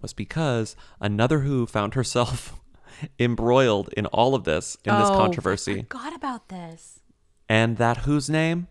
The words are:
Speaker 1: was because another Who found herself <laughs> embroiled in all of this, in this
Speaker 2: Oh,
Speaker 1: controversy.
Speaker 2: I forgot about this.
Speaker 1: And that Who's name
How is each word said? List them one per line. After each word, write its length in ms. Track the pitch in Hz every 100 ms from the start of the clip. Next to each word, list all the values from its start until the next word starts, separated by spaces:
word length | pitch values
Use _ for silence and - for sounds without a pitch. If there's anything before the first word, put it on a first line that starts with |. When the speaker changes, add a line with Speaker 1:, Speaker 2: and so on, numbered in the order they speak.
Speaker 1:
was 100 | 110
because 600 | - 101 156 160 120 110 - - -
another 380 | 104 104 117 151
Who 260 | 139 135 117
found 300 | 110 101 131
herself 580 | 123 123 120 123 - - - - -
<laughs> 320 | - 147 _
embroiled 720 | 120 117 113 127 131 101 101 -
in 80 | 104
all 280 | - 120 135
of 80 |
this, 340 | 87 78 - - -
in 80 | 208
this 140 | 202
Speaker 2:
Oh, 80 | 196
Speaker 1:
controversy. 640 | 190 170 - 98 - 101
Speaker 2:
I 20 |
forgot 340 | 113 262 262 330
about 340 | 277 240 _
this. 500 | 185 170 165 - - _ _ _ _ _
Speaker 1:
And 300 | 110 117 113
that 200 | 117 117
Who's 300 | 139 147 139
name 400 | 156 160 170 175